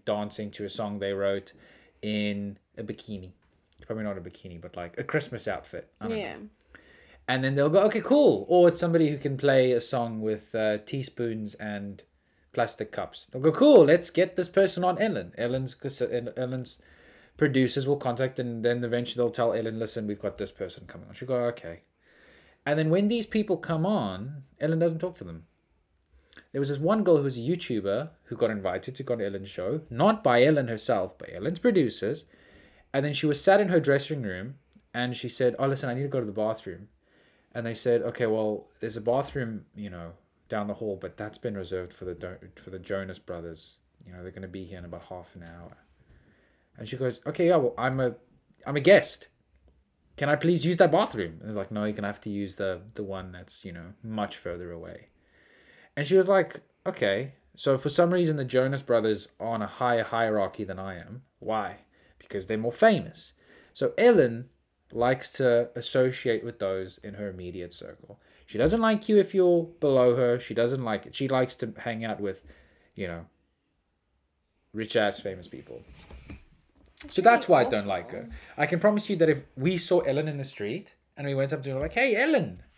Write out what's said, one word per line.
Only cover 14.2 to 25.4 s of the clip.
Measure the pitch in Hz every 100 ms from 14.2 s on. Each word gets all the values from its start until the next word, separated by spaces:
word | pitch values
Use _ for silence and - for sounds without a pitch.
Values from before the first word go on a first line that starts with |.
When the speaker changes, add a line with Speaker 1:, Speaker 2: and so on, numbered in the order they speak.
| 180 -
Speaker 1:
this | 175
person | - 196 180
on | 180 180
Ellen." | 220 139 87 -
Ellen's, | 117 131 131 -
'cause, | 135 139
uh, | 123 120 120 -
Ellen's | 127 127 123 - _ _ - - _ -
producers | 151 131 127 143 131
will | 143
contact, | 131 120 131 131
and | 123 117
then | 117 120
eventually | 120 120 120 -
they'll | 120
tell | 117 117
Ellen, | - 113 110
"Listen, | 110 117 107
we've | 104
got | 101 -
this | 101
person | - 95 - 90
coming | 90 95
on." |
She'll | 95 123
go, | 123 120
"Okay." | 120 - 85 _ _ _ _ _ - _ _ -
And | 151
then | 156
when | 175 208
these | 233 214
people | 220 208 170
come | - 160 175
on, | 208 104 92 123 147 - _
Ellen | 151 160
doesn't | 170 165
talk | 185 170
to |
them. | 87 82